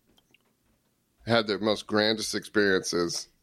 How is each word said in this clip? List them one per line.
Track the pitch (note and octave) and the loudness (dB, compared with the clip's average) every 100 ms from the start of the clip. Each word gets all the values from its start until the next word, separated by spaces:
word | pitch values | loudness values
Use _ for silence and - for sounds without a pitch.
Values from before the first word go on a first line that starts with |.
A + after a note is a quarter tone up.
| _ _ _ _ _ _ _ _ _ _ _ _ - | _ _ _ _ _ _ _ _ _ _ _ _ 0
had | A#2 G#2+ | 0 2
their | G2 | -2
most | G#2+ G2+ - | 0 -2 0
grandest | G#2 G#2+ A2 G2+ | 0 2 0 -4
experiences, | G#2 - A2 G2+ F#2+ - F2 F2 D#2+ - _ | -8 -4 2 4 2 0 -2 -2 -4 -12 _